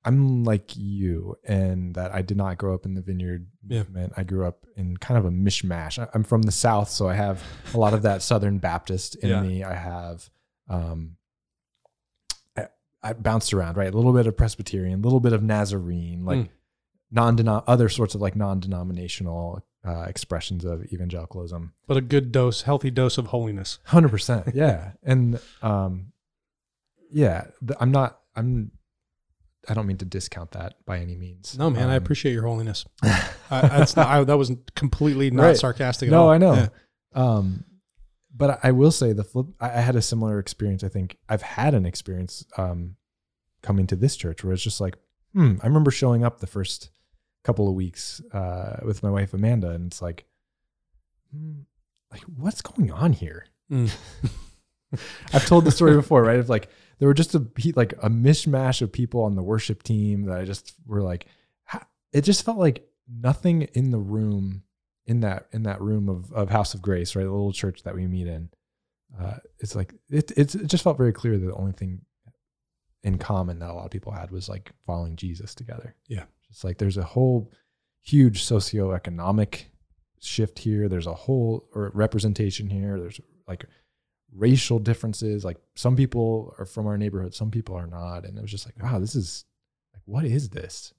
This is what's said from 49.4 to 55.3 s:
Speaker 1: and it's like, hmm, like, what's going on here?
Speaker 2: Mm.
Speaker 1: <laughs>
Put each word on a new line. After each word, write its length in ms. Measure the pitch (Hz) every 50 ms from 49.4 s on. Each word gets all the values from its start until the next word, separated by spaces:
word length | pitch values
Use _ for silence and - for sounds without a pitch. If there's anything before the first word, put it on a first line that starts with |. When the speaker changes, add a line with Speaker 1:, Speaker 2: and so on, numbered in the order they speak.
| 104 113 120 113 92 87
Speaker 1:
and 160 | 85 85 87
it's 140 | 87 - -
like, 240 | 90 87 82 - _ _ _ _ _ _ _ _ _ _ _ _ _ _ _ _ _ _ _ _ _ _ 143
hmm, 260 | 147 156 156 151 143 143 _ _ _ _ _ _ _ _ _
like, 100 | 110 - - - 170
what's 240 | 123 143 202 - -
going 300 | - - - 254 170 98
on 220 | 80 87 147 175 135
here? 320 | - 90 80 - - - _ _ _ _ _
Speaker 2:
Mm. 200 | 143 131 120 104 - - - - - - - - - - - - _ _ _
Speaker 1:
<laughs> 720 | _ _ _ _ _ - - - - - - - -